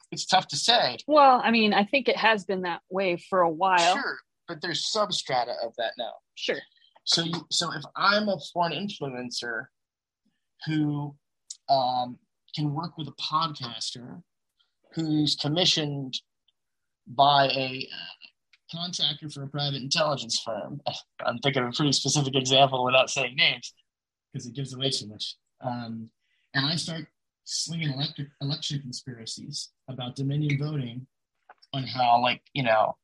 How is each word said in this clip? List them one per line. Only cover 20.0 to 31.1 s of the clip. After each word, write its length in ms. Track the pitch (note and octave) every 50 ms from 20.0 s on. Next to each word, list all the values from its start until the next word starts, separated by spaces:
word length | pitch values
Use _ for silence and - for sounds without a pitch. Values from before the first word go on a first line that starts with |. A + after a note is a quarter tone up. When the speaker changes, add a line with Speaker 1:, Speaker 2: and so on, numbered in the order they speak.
| D#3 D3+ C#3+ A#2 A#2 A2+ - -
Speaker 1:
firm. 400 | - A#2 A2 G2+ F2 C2+ - C#2+ - - - -
<laughs> 240 | - _ _ - -
I'm 140 | - A#2+ A#2+
thinking 240 | - C#3 C#3 C#3 B2
of 60 | A#2+
a 20 |
pretty 220 | - - D3+ C#3+ C3
specific 420 | - - C#3 - D3+ C#3 C3 B2+
example 480 | C3+ B2+ C3 C3+ C3 C#3 C3 C3 B2+ B2
without 240 | B2+ B2+ C3 B2 A2
saying 260 | - C#3 C3 B2 B2+
names 380 | D3 E3+ D3 C3 B2 - - - _ _ _ _ _ _ _ _ _ _ _
'cause 140 | - C#3 A2
it 80 | A#2+ A#2+
gives 200 | C#3 C3+ C3+ C3
away 180 | B2 C3 C3+
too 160 | C3 - G#2 G#2
much. 280 | G#2+ G#2 - - - - _ _ _ _
Um, 480 | - B2+ B2 A#2+ A#2 A#2 A2+ A2+ A2 A2+ _ _ _ _ _ _ _ _ -
and 120 | C#3 C3+
I 100 | D#3+ F3
start 320 | D#3+ - - E3 E3 D#3 - _ _ _ _ _ _ _
slinging 480 | - - - - D#3 E3+ E3 D#3+ D3
electric, 360 | B2+ C#3 C#3+ - - - C#3+ - _ _
election 400 | D3 C#3 D3+ - - - D3 C#3
conspiracies 880 | C#3 A#2+ - - - C3+ B2+ A#2 A2 - - - - - D3 - - - _ _ _ -
about 260 | C3 A#2+ B2 B2 -
Dominion 420 | - C#3 C3+ C#3+ D3+ D3+ D3 C#3 C3+
voting 480 | D3 D3+ D#3 C#3+ B2 A#2 A#2 B2+ B2+ -